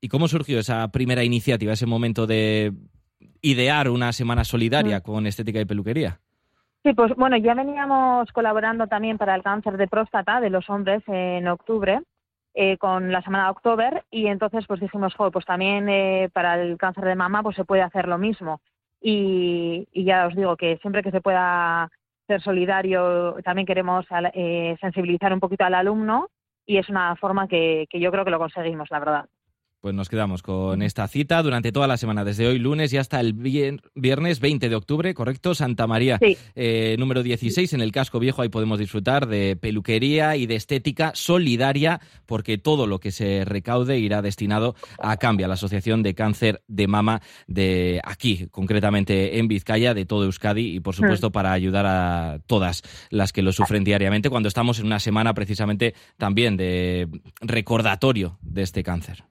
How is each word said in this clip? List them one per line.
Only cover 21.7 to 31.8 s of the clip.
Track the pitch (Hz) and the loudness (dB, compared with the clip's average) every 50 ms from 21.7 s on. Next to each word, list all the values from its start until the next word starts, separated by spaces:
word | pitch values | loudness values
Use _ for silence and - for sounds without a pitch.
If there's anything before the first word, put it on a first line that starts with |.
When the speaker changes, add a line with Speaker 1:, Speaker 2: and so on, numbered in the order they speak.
| 170 170 165 165 _ _ _ _ _ _ _ | 0 -2 -2 -4 _ _ _ _ _ _ _
Speaker 2:
ser | _ 208 190 165 | _ -2 -2 0
solidario, | 202 196 185 180 180 196 190 190 190 185 185 180 180 180 175 175 175 165 - 185 | 0 0 0 2 2 0 0 2 2 2 2 2 2 2 2 0 -2 -4 -4 -4
también | 185 180 190 196 | -4 -2 -2 0
queremos | 185 190 185 185 180 180 185 180 _ | 0 0 0 0 0 0 -2 -2 _
al-, | 185 175 175 175 - | -4 -2 -2 -2 -2
eh, | 180 180 170 170 170 170 170 170 160 - | -2 -2 -2 -2 -2 -2 -4 -4 -4 -4
sensibilizar | 190 170 196 180 175 175 175 - 196 190 | -6 -2 -2 0 0 0 2 2 0 0
un | 185 | 2
poquito | 190 185 185 190 196 | 0 -2 0 0 2
al | 180 185 | 2 2
alumno, | 180 185 196 214 220 220 214 220 247 330 427 _ _ _ _ _ _ _ | 2 2 2 0 0 0 0 0 0 0 -4 _ _ _ _ _ _ _
y | - 208 | 0 0
es | 196 185 - | 0 0 0
una | 202 190 180 175 175 | -2 0 0 0 -2
forma | - - 196 190 196 196 190 | -2 -2 -2 0 -2 -2 0
que, | 185 170 165 165 160 156 156 - | 0 0 2 2 0 0 -2 -4
que | - 175 | -4 -2
yo | 175 180 180 | -2 0 0
creo | 196 196 | 0 -2
que | 185 | 0
lo | 175 160 | -2 -2
conseguimos, | 165 160 - 185 170 165 165 156 151 147 | -2 -4 -6 -6 -6 -6 -6 -6 -8 -8
la | 160 147 | -6 -6
verdad. | 147 151 151 147 147 - _ _ _ _ _ _ _ _ _ _ | -2 -2 -2 -2 -4 -8 _ _ _ _ _ _ _ _ _ _
Speaker 1:
Pues | _ 101 98 | _ -6 -4
nos | 98 95 90 | -4 -4 -4
quedamos | - 110 107 101 92 90 - | -2 -2 0 0 -2 -4 -6
con | - 95 92 92 95 95 98 | -4 -4 -2 -2 0 0 0
Speaker 2:
Ujú. | 104 | -2
Speaker 1:
esta | 104 - - 107 104 | -2 -2 -2 -6 -4
cita | - 139 151 143 170 165 165 | -2 -4 -2 0 2 2 2
durante | 151 127 120 110 117 | 2 0 0 -2 -2
toda | 101 139 | 0 2